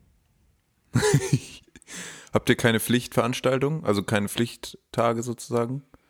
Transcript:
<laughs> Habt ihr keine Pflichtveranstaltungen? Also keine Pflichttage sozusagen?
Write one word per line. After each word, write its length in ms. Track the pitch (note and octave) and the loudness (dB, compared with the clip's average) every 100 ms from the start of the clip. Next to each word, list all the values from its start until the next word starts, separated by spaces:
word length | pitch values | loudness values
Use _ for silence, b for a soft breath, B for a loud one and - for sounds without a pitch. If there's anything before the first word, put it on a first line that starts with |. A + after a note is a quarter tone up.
| _ _ _ _ _ _ _ _ _ | _ _ _ _ _ _ _ _ _
<laughs> 1400 | - G#4 - - C3 - - _ - - - - - - | 0 4 4 2 -2 -2 -20 _ -20 -18 -16 -14 -16 -2
Habt 160 | - - | -2 2
ihr 80 | A#2 | 4
keine 240 | A#2+ A2 | 4 2
Pflichtveranstaltungen? 1040 | - B2 - C3 A#2 B2+ C3 C3 C#3 D#3 | 2 0 0 0 0 0 0 2 0 -2
Also 180 | - G2+ | 0 0
keine 260 | F2+ G#2 G2+ | 2 0 0
Pflichttage 920 | - A#2 - - - _ - A#2 A#2 | -2 -2 -4 -16 -18 _ -2 0 0
sozusagen? 600 | A#2+ A2+ - A#2+ A#2 C#3 - b b | -4 -8 -4 -2 -2 -6 -10 b b